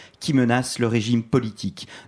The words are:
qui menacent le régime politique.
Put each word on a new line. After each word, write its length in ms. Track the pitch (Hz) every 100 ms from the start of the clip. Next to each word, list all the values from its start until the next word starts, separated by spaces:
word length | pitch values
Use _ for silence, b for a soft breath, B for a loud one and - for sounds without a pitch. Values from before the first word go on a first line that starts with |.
| b b
qui 140 | -
menacent 440 | 139 123 120 127 -
le 80 | 120
régime 380 | 117 107 120
politique. 640 | 113 135 113 101 98 - - B